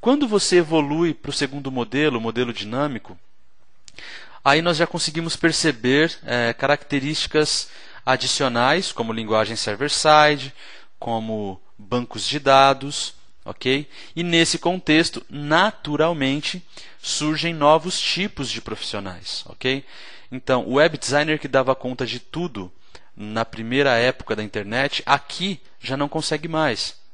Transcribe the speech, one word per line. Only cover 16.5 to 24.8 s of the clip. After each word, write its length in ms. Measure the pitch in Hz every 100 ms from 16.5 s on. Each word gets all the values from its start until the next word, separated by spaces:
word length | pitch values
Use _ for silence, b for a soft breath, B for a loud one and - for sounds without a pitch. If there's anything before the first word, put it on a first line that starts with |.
| 180 - B B B
surgem 540 | - - 151 156 160
novos 440 | 165 147 160 156 -
tipos 520 | - - 202 - 131
de 100 | 107
profissionais, 800 | - 107 - 107 98 87 95 - -
ok? 380 | 78 127 135 - B B B B
Então, 340 | 127 - 127 -
o 80 |
web 240 | 131 165 147
designer 400 | - 147 156 151
que 100 | 139
dava 260 | 131 127
conta 320 | 131 127 127 123
de 140 | 120
tudo 500 | - 156 175 110 92 - b b b -
na 280 | 104 110
primeira 520 | 113 107 113 127 139 117
época 400 | 123 127 - 107
da 60 |
internet, 600 | 107 107 101 117